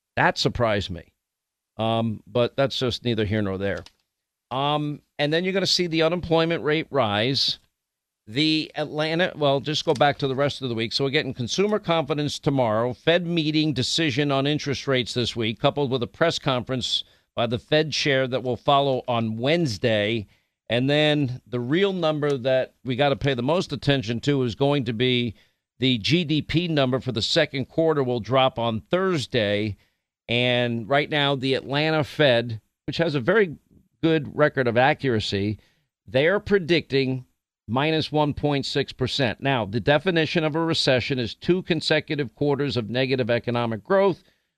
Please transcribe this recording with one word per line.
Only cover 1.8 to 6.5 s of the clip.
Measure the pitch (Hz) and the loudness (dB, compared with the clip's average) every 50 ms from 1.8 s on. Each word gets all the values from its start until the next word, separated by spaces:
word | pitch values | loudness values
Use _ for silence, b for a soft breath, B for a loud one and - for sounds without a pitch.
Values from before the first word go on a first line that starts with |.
| 110 113 113 113 113 113 107 - - - | 0 0 2 0 0 -2 -4 -6 -10 -4
but | 104 120 120 117 - | 0 0 0 0 0
that's | - 139 131 - - | -2 -2 -2 0 -2
just | 135 123 107 - - | -2 -2 -2 -2 -2
neither | 123 117 107 110 | -2 0 0 0
here | 95 107 110 104 | 0 0 0 0
nor | 98 95 95 | -2 -2 -4
there. | 98 98 90 85 87 - _ _ _ _ _ _ _ _ _ _ _ _ 120 | -4 -4 -4 -6 -10 -14 _ _ _ _ _ _ _ _ _ _ _ _ -4
Um, | 131 139 143 147 151 147 147 147 - _ _ _ - | -2 -2 0 0 -2 -2 -4 -8 -10 _ _ _ -2
and | 147 143 151 | -2 0 0
then | 165 180 | 0 0
you're | 185 185 | 0 -2
gonna | 196 185 | -2 0
see | - - - 180 175 | 0 0 0 0 -2
the | 160 160 156 | 0 2 2
unemployment | 160 175 180 151 170 165 165 165 165 | 2 2 -2 -2 2 2 2 4 2